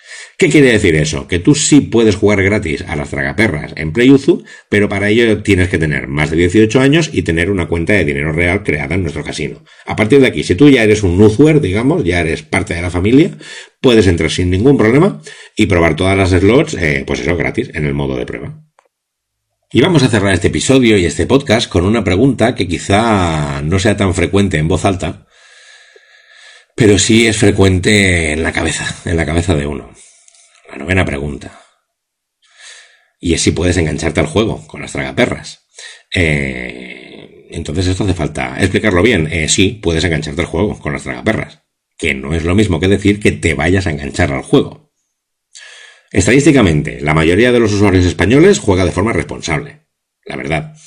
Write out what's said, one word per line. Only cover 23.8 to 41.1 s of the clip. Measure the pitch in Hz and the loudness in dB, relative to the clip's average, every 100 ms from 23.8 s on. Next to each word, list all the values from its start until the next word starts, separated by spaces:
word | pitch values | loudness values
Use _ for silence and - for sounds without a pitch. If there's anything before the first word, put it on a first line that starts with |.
sea | 107 101 | 0 0
tan | 98 | 0
frecuente | 87 82 98 101 78 | 0 0 0 0 0
en | 78 | 0
voz | 87 | 0
alta, | - 92 76 - _ _ _ _ - - _ - _ _ _ - - - _ - | -2 -2 -6 -10 _ _ _ _ -20 -20 _ -20 _ _ _ -20 -20 -20 _ 2
pero | 107 98 | 4 4
sí | 92 113 113 | 4 4 4
es | 107 | 2
frecuente | 101 98 95 92 113 104 98 87 80 | 2 4 2 2 2 2 2 0 -2
en | 78 | -2
la | 80 | -4
cabeza, | 87 85 76 - - | -4 -4 -4 -6 -8
en | - 82 | -4 -4
la | 78 | -2
cabeza | 85 87 76 | -2 -2 -2
de | 71 | -4
uno. | 69 - - - _ _ _ _ _ - | -8 -12 -20 -20 _ _ _ _ _ -20
La | - | -10
novena | 76 95 | -4 -2
pregunta. | 87 71 73 65 - - _ _ _ _ _ _ _ _ _ _ - - - _ _ _ | -2 -4 -8 -10 -14 -20 _ _ _ _ _ _ _ _ _ _ -20 -20 -20 _ _ _
Y | 87 | -4
es | 76 | -2
si | - | -2
puedes | - 90 87 | -2 -2 0
engancharte | 78 73 78 80 | -2 -4 -4 -4
al | 76 | -2
juego | 95 110 64 - | -2 -2 -4 -12
con | - | -18
las | 67 | -12
tragaperras. | 73 65 87 120 71 - - _ - - - _ | -10 -6 -4 -4 -4 -12 -20 _ -20 -20 -20 _
Eh, | 95 82 73 69 62 62 62 64 64 64 - - - - | -2 0 0 -4 -8 -12 -14 -18 -18 -20 -20 -20 -20 -16
entonces | 85 78 80 92 | -12 -8 -4 -4
esto | 92 | -2
hace | 101 | -2
falta | 85 73 - 64 67 | -2 -4 -6 -8 -2
explicarlo | 92 101 107 87 | -2 0 0 2
bien. | 92 82 78 | 2 2 -2
Eh, | 82 76 | -4 -2
sí, | - 92 - | 0 0 -2
puedes | 85 80 | -4 -2
engancharte | 85 78 76 76 | -2 -4 -6 -6
al | 82 | -4
juego | 82 104 - | -4 -4 -4
con | 78 | -8
las | 69 | -10
tragaperras, | 67 | -10